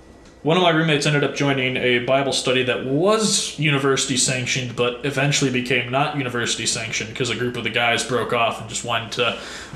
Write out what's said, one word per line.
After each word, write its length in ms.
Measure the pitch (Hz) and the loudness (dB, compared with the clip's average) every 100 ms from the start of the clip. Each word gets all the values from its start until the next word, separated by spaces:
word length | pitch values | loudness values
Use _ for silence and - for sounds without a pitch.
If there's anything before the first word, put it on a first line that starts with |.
| - - - - | -20 -20 -20 -4
one 140 | 143 180 | 2 4
of 60 | |
my 80 | 170 | 4
roommates 360 | 160 160 143 151 | 4 4 2 2
ended 180 | 147 | 2
up 100 | 139 - | 0 0
joining 400 | 143 135 127 127 | 0 0 0 0
a 240 | 123 120 | 2 2
Bible 320 | 123 135 131 | 4 2 2
study 320 | 123 135 127 | 0 2 2
that 200 | 127 117 | 2 0
was 760 | 127 139 190 220 202 - - - | 0 2 4 4 2 0 -2 -2
university 580 | 151 139 139 135 - 127 | 0 2 2 2 0 0
sanctioned, 580 | - 127 123 131 123 120 | 0 0 -2 -2 -4 -2
but 280 | 120 - 143 | -2 -2 -4
eventually 440 | 135 147 143 135 | 0 2 2 2
became 400 | 123 123 127 120 | 0 0 0 0
not 260 | 131 151 143 | -2 0 -2
university 500 | 127 120 110 - 113 | -4 -2 -2 -2 -4
sanctioned 480 | 113 110 - 107 - | -4 -4 -6 -6 -4
'cause 140 | 120 | -4
a 60 | 110 | -2
group 200 | 120 120 | -4 -4
of 80 | |
the 60 | 110 | -4
guys 340 | 120 120 113 | 0 2 0
broke 280 | - 120 107 | 0 -2 0
off 280 | 120 113 - | 0 0 -2
and 80 | 113 | -8
just 160 | 113 | -8
wanted 280 | 117 113 107 | -4 -4 -4
to, 260 | - 117 113 - - - | -2 -2 -2 -8 -14 -14